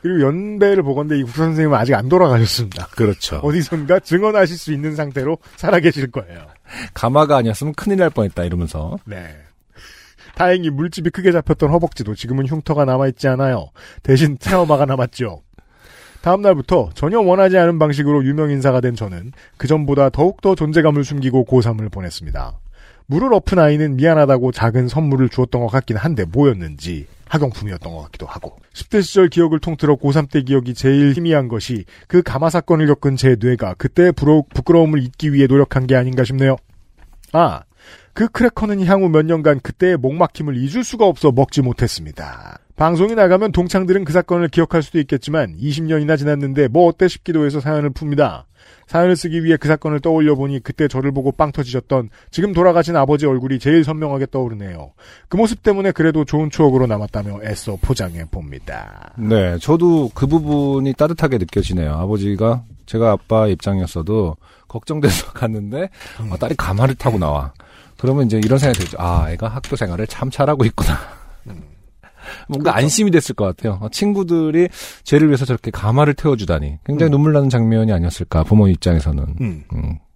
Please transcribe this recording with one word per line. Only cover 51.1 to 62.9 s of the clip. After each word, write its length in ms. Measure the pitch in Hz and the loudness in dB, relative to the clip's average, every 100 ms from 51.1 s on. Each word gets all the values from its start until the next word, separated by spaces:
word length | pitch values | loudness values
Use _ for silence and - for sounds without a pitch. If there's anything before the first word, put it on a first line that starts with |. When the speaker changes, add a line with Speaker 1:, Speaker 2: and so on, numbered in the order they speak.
Speaker 1:
보고 180 | 139 135 | -2 -4
빵 220 | - 151 | -2 -4
터지셨던 560 | 139 127 127 - 131 113 _ - | -2 -6 -6 -2 -4 -4 _ -12
지금 200 | - 202 | -4 -2
돌아가신 440 | 170 180 170 156 165 | 2 4 4 2 0
아버지 280 | 135 147 | 2 2
얼굴이 360 | 147 131 131 135 | 0 -2 -2 -4
제일 240 | 135 165 | 2 2
선명하게 420 | 151 156 156 139 135 | 2 -4 -6 -6 -6
떠오르네요. 600 | 139 123 110 98 87 71 _ - - _ | -4 -6 -8 -12 -14 -18 _ -20 -20 _
그 80 | 185 | 0
모습 260 | 220 220 | 0 0
때문에 300 | - 196 196 | 0 2 0
그래도 320 | - 160 156 | 2 0 2
좋은 260 | 147 151 156 | -2 -2 -2
추억으로 380 | - 151 127 127 | 4 4 4 2
남았다며 540 | 104 104 107 104 101 | -2 -4 -8 -8 -10
애써 340 | 107 101 - 98 | -10 -8 -8 -6
포장해 440 | - 127 95 82 82 | -4 -2 -4 -8 -12
봅니다. 840 | - 76 67 - 62 50 50 50 - | -12 -12 -16 -14 -14 -16 -20 -20 -8
Speaker 2:
네, 420 | 107 110 92 87 | 0 2 2 -2
저도 520 | - 165 175 165 123 | 0 2 4 2 0
그 140 | - 135 | -2 0
부분이 680 | 160 147 147 139 139 135 | 0 0 -2 0 0 -2
따뜻하게 440 | 131 151 170 156 127 | 0 -2 0 0 0
느껴지네요. 540 | 87 - - 90 78 | -2 -2 -2 -2 -2
아버지가 720 | 76 92 107 98 98 110 123 117 - | -2 -2 -2 -2 0 0 -2 -6 -20
제가 260 | _ | _